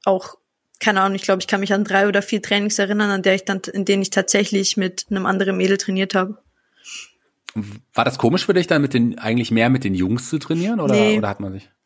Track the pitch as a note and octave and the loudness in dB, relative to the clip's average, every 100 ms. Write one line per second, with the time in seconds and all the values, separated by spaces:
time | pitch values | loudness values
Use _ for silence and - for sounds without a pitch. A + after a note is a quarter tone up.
0 | - F#3+ - - _ _ _ - - G3 | 0 0 -2 -16 _ _ _ -4 0 2
1 | G3 G3 - F#3+ - G3 G3 G3 G#3 G3 | 2 0 0 -2 0 -2 0 0 2 2
2 | G3+ G3 G3+ G#3+ - G3+ G#3 G#3 G3 G#3 | 2 2 0 -4 -2 -2 0 -2 0 0
3 | G#3 G3 F#3+ F#3+ - F#3+ - G3 F#3+ G3 | 0 0 0 0 -2 -6 -6 -4 0 0
4 | G3 - F#3+ G3+ G3+ G3 G3 - F#3 F#3 | 0 0 0 0 0 0 0 0 -2 -4
5 | - G3 F#3+ F#3+ F#3+ F#3 F#3+ G3 - F#3+ | -6 -2 0 0 0 0 0 0 0 -2
6 | F#3+ G3 F#3 G#3 _ _ _ _ - - | 0 0 -2 -4 _ _ _ _ -18 -18
7 | - _ _ _ - A2 G2+ G#2 _ - | -18 _ _ _ -12 -10 -10 -14 _ -2
8 | A#2+ - A#2 F3+ - F3+ E3+ D#3 C#3 B2+ | 0 2 2 2 2 0 2 2 2 2
9 | A#2 - A2 A#2+ A2+ A2+ A#2 B2+ G#2 F#2 | 0 0 -2 0 2 2 4 4 0 0
10 | F#2 A#2+ - D#3 - E3 F#3+ A#3 D3 G#3 | 0 0 -2 -6 -2 -2 -2 -2 2 4
11 | G#3+ G#3+ G#3 G3 - F#2+ - _ | 4 2 -2 -4 -8 -12 -16 _